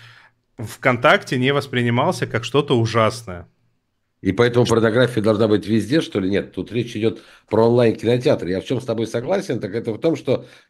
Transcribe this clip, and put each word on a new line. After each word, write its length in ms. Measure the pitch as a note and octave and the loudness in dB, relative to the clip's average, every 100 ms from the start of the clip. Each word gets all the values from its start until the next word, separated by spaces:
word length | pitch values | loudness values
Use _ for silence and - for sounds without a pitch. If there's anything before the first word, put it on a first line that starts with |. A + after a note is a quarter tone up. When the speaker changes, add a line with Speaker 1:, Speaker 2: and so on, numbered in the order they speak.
| - - _ _ _ - | -20 -20 _ _ _ -12
Speaker 1:
ВКонтакте 800 | A2 - C#3 A#2+ C#3+ G3 - C3 | -12 -2 0 2 2 2 0 0
не 140 | B2+ | 0
воспринимался 760 | C#3+ A#2+ B2 A#2+ A#2+ D#3+ B2 - | 0 -2 -2 0 2 0 -2 -4
как 160 | A2 | -4
что-то 340 | - C#3 D3 B2+ | -2 -2 2 2
ужасное? 680 | A2+ A#2 A2 - - F2 E2 _ _ _ _ _ _ - | 2 2 2 0 -12 -14 -16 _ _ _ _ _ _ -6
Speaker 2:
И 120 | F#2 | -2
поэтому 320 | F#2+ A#2+ A#2+ A#2 | 2 2 4 2
порнография 580 | A2+ A2 A2+ B2 B2+ | 4 4 2 2 2
должна 240 | G#2 G#2+ A2 | 0 2 2
быть 180 | G#2 F#2+ | 2 0
везде, 360 | A2+ G2 D#3 | -2 0 -2
что 180 | D#3+ G#2 | 0 -2
ли? 100 | F#2+ | 0
Нет, 220 | G2 - | -2 -4
тут 220 | - E2+ | -8 -6
речь 220 | A2+ B2 G#2+ | -6 -6 -2
идёт 260 | A2 - - - - | -2 -4 -16 -18 -2
про 200 | G#2+ A#2 | 2 4
онлайн-кинотеатр. 800 | A#2+ A#2+ G2+ G#2+ B2 C#3 G#2+ E2+ | 4 2 2 0 0 2 0 -2
Я 120 | F#2 | -4
в 60 | - | -4
чём 160 | B2+ | -6
с 40 | - | -4
тобой 220 | A2+ A2 | -4 -4
согласен, 540 | A#2+ C3 F#3+ - A#2 | -4 -4 -4 -4 -6
так 120 | G#2 | -6
это 200 | A2 A#2 | -6 -6
в 60 | G2+ | -2
том, 180 | E3 D#3+ | -2 -2
что 280 | - B2+ - - | -2 -2 -4 -20